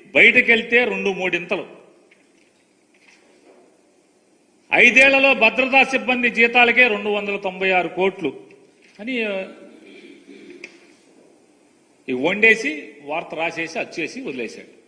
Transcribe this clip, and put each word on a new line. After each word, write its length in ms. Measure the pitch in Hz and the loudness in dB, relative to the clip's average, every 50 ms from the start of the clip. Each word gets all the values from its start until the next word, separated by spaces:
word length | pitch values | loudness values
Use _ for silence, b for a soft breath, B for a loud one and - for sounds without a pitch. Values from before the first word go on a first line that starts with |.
| - - - | -10 -2 2
బయటకెళ్తే 640 | 143 196 233 233 247 247 247 233 220 214 - 233 240 247 233 | 4 6 6 6 4 4 2 2 0 0 0 0 0 0 0
రెండు 200 | 196 190 190 196 190 175 | -2 -4 -4 -4 -4 -2
మూడింతలు. 460 | 185 185 - 170 175 - 214 170 131 - - - - - _ _ _ _ _ _ _ _ _ _ _ _ _ _ _ _ _ _ _ _ _ _ _ _ _ _ _ _ _ _ _ - - _ _ _ _ _ _ _ _ _ _ _ _ _ _ _ _ _ _ _ _ _ _ - | -4 -4 -4 -6 -6 -6 -6 -6 -8 -10 -16 -20 -20 -20 _ _ _ _ _ _ _ _ _ _ _ _ _ _ _ _ _ _ _ _ _ _ _ _ _ _ _ _ _ _ _ -20 -20 _ _ _ _ _ _ _ _ _ _ _ _ _ _ _ _ _ _ _ _ _ _ -2
ఐదేళ్లలో 600 | 170 - 214 247 - 262 269 277 269 269 269 277 262 208 220 | 2 4 6 6 6 6 6 6 6 4 4 2 2 4 2
భద్రతా 380 | 226 - 254 262 262 262 269 262 - 269 | 0 2 0 0 2 2 2 2 2 0
సిబ్బంది 360 | 247 208 226 254 247 240 240 180 | -4 -2 -2 -2 -2 -2 -2 2
జీతాలకే 480 | 214 233 240 240 247 240 233 220 247 247 240 208 | 2 2 2 4 4 4 4 4 4 4 2 2
రెండు 160 | 202 208 214 208 | -2 -4 -4 -4
వందల 200 | 208 202 202 202 196 202 | -4 -4 -6 -6 -6 -6
తొంభై 220 | 190 180 185 190 190 185 180 | -8 -6 -4 -2 0 0 0
ఆరు 100 | 170 165 170 | 0 -2 -2
కోట్లు 340 | 180 190 196 185 - 170 139 123 - - - - - _ _ _ _ _ _ _ - | -2 -2 -2 -2 -4 -6 -6 -6 -8 -16 -20 -20 -20 _ _ _ _ _ _ _ -14
అని, 160 | 208 247 262 240 226 208 | -10 -8 -6 -4 -4 -4
ఆ, 20 | 196 190 190 202 - - - - - - - - - - - - - - _ - - - - - - - - - - _ _ _ _ _ _ _ _ _ _ _ _ _ _ _ _ _ _ _ _ _ _ _ _ _ _ - | -6 -6 -8 -10 -14 -20 -20 -20 -20 -20 -20 -20 -20 -20 -20 -20 -20 -20 _ -20 -20 -20 -20 -20 -20 -20 -20 -20 -20 _ _ _ _ _ _ _ _ _ _ _ _ _ _ _ _ _ _ _ _ _ _ _ _ _ _ -6
ఈ 40 | 131 123 135 | -4 -2 -2
వండేసి, 460 | 170 196 208 214 226 208 - - 285 311 294 - - - - 143 139 | -2 0 2 2 2 2 2 -2 -6 -8 -8 -12 -18 -20 -18 -12 -10
వార్త 240 | 151 170 170 - 175 151 | -8 -8 -8 -10 -8 -8
రాసేసి, 340 | 165 170 - 160 165 156 - 175 147 | -8 -8 -6 -8 -10 -10 -8 -10 -10
అచ్చేసి 380 | - - 170 156 135 - 247 269 | -10 -8 -10 -10 -10 -10 -12 -12
వదిలేశాడు. 440 | 175 135 123 117 104 - 104 - - _ _ _ | -10 -10 -10 -10 -12 -12 -16 -20 -20 _ _ _